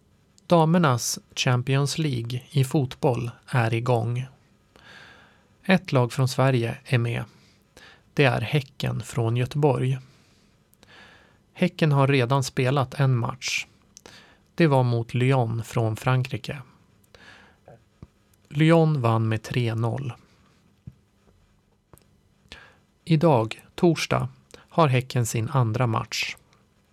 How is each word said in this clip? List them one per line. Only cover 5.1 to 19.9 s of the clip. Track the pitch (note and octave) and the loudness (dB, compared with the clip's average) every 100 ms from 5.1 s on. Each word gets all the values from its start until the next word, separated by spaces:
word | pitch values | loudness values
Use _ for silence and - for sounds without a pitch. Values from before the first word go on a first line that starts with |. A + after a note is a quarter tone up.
| - - _ _ _ | -20 -20 _ _ _
Ett | - F#3 - | 0 0 2
lag | C3+ A#2+ | 0 0
från | - C3 | 0 0
Sverige | - C3 C3 A2+ C3 - | 2 2 2 -2 -6 -2
är | B2 | 0
med. | A#2+ B2 A#2 _ _ _ _ - - - _ | 0 -4 -8 _ _ _ _ -20 -20 -20 _
Det | - C3+ | 2 2
är | B2 | 2
Häcken | A2+ D3+ - - B2+ B2 | 0 -2 -2 -6 -6 -6
från | - - A2+ A#2 | -6 -4 -2 -2
Göteborg. | B2+ D3 D3 B2+ C3 C3 - _ _ _ _ _ _ _ _ - - - _ _ _ | -2 0 0 2 -2 -4 -8 _ _ _ _ _ _ _ _ -20 -20 -20 _ _ _
Häcken | - F3+ - D#3+ | -2 -2 2 2
har | C#3 C3+ | 4 4
redan | C#3 A#2 C#3 | 2 2 0
spelat | C3 - B2+ C#3+ C#3 | 0 -2 0 0 -2
en | - C3+ A#2+ | 0 0 0
match. | A#2+ B2+ - - - _ _ - - - - _ _ - | -2 -8 -6 -6 -8 _ _ -20 -20 -20 -20 _ _ 0
Det | E3 | 2
var | C3 | 2
mot | B2 A#2 - | 2 -2 -4
Lyon | B2 B2+ C3+ A2+ A2+ | -2 0 2 0 -4
från | - B2 A2+ G#2+ | -4 -4 -2 -2
Frankrike. | C3 B2+ B2+ A2 - C#3+ - _ _ _ _ - - - - _ - - _ _ - _ _ _ - | -2 -2 -2 -8 -10 -12 -14 _ _ _ _ -20 -20 -20 -20 _ -20 -20 _ _ -20 _ _ _ -10
Lyon | D3 D#3+ E3 D#3 D3 | 0 4 6 4 2
vann | A#2 A2+ A2 | 2 2 0
med | A2 | -2
tre | - C3 A#2 A2+ | -4 -4 -2 -2
noll. | A#2 | -4